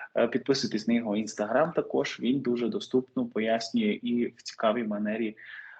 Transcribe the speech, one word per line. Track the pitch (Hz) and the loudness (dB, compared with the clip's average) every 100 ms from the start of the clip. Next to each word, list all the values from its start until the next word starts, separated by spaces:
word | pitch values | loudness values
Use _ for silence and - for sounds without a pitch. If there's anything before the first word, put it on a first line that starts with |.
| - - | -4 2
Е, | 117 | 2
підписуйтесь | 123 - - 113 107 107 | 2 2 0 0 -2 2
на | |
його | 117 117 101 | 2 2 -2
Instagram | 107 - 104 120 170 | -2 -4 0 2 2
також, | 165 - 131 143 - | 0 0 0 -2 -2
він | 113 139 | 0 0
дуже | 127 120 117 | 0 0 0
доступно | 104 - 127 - - 120 | -2 0 0 0 -4 -4
пояснює | 110 110 110 - 120 107 104 | -2 0 0 0 0 2 0
і | 120 120 117 | 0 0 -2
в | - | -4
цікавій | - - 113 113 | -14 -2 0 2
манері | 110 104 104 110 110 107 - - - | -2 -2 -2 -2 -4 -6 -14 -18 -18